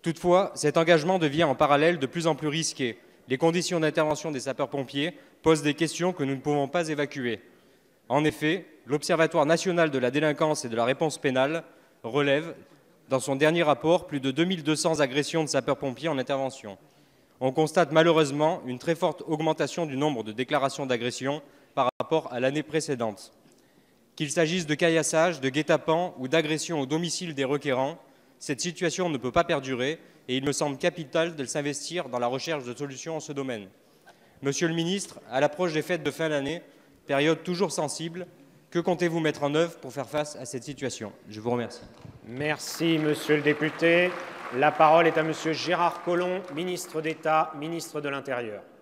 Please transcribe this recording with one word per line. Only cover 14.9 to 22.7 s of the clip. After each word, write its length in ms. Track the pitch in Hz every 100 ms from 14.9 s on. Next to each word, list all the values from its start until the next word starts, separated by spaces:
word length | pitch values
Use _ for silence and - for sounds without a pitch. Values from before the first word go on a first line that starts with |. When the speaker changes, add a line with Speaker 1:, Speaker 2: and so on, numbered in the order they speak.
| 156
Speaker 1:
agressions 440 | 139 135 143 165
de 40 | 151
sapeurs-pompiers 600 | 139 127 135 139 117 160
en 100 | 139
intervention. 600 | 123 139 135 - 107 95 _ _ _ _ _ _
On 120 | 131
constate 400 | 135 156 185 156
malheureusement 680 | 160 165 160 151 143 156 175 127
une 120 | 123
très 160 | 165
forte 280 | 160 175 151 -
augmentation 580 | 151 160 156 143 -
du 120 | 165 131
nombre 280 | 151 127
de 80 | 107
déclarations 540 | 107 127 147 135 - 135
d'agression 560 | 123 120 123 131 147 - - _
par 160 | - 127 _
rapport 320 | - 160 139
à 80 | 120
l'année 220 | 131 143
précédente. 680 | 147